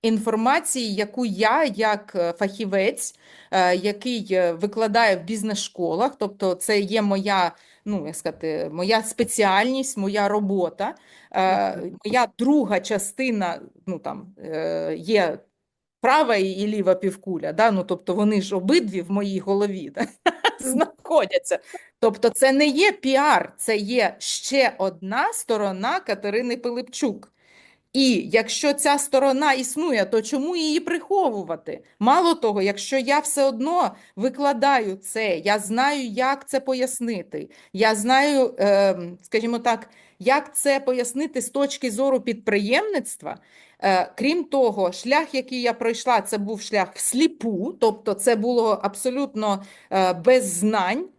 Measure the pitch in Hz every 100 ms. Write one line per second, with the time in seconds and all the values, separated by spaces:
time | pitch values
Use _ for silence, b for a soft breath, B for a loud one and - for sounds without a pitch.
0 | 226 220 220 220 233 311 320 262 226 196
1 | 208 254 240 190 214 269 302 196 220 208
2 | 208 196 170 170 196 196 208 196 196 -
3 | - B B B B 190 180 185 202 202
4 | 247 240 190 185 175 165 208 214 220 220
5 | 226 185 170 220 220 208 - - 170 165
6 | 254 - 208 202 190 180 - 214 196 220
7 | 208 196 196 196 175 b b b 208 202
8 | 151 160 165 160 160 156 160 160 185 220
9 | 220 - 233 - 202 190 233 262 262 214
10 | 196 208 202 208 202 196 175 - 214 -
11 | b b b - 185 190 196 175 170 185
12 | 208 247 233 - 247 302 202 202 202 208
13 | 196 - 262 214 180 170 - _ - 170
14 | 143 - - - - 160 165 165 160 160
15 | 165 214 170 - _ _ _ _ _ _
16 | 262 294 269 214 190 190 208 208 185 185
17 | 196 190 - 170 156 165 226 196 180 180
18 | - 185 208 208 190 196 190 330 220 185
19 | 170 196 202 190 - 196 208 190 143 -
20 | - - - 339 466 480 262 254 - -
21 | - 311 240 180 - 175 B B B _
22 | 233 202 233 - 269 269 302 277 403 415
23 | 262 269 294 208 - - - 214 202 247
24 | 196 - - - - 277 247 - 196 175
25 | 190 233 370 453 - 220 202 185 196 359
26 | 381 202 208 214 247 254 240 240 254 -
27 | 262 - - b b b b b _ 262
28 | 262 214 - 220 220 - 294 285 294 285
29 | - 262 277 262 302 262 254 294 330 233
30 | 190 226 214 285 294 359 311 311 - 349
31 | - 392 330 208 165 160 - 160 b b
32 | 220 311 339 330 226 202 196 202 - 269
33 | 247 285 294 294 269 226 277 349 240 B
34 | B - 247 262 285 254 277 269 214 190
35 | - 226 214 170 202 208 190 226 277 294
36 | 247 208 254 269 - 269 269 262 254 -
37 | 233 214 - 151 147 B B 190 220 208
38 | 220 262 285 285 247 - 202 196 196 180
39 | 175 180 - 220 233 233 240 226 - b
40 | b b 190 285 285 - 285 277 277 254
41 | 240 262 311 254 247 277 277 - 254 208
42 | 269 262 - 233 - 208 202 277 427 359
43 | - - 147 - b b b b 196 185
44 | - - 262 349 - 277 240 208 180 180
45 | 240 285 302 269 254 254 240 233 226 226
46 | 262 226 196 214 202 214 - 208 185 -
47 | - 240 320 - 226 190 240 - 226 214
48 | - 196 254 226 233 240 220 208 202 196
49 | 254 254 277 214 214 196 196 B B 190
50 | 185 175 170 254 196 175 208 214 180 240
51 | 370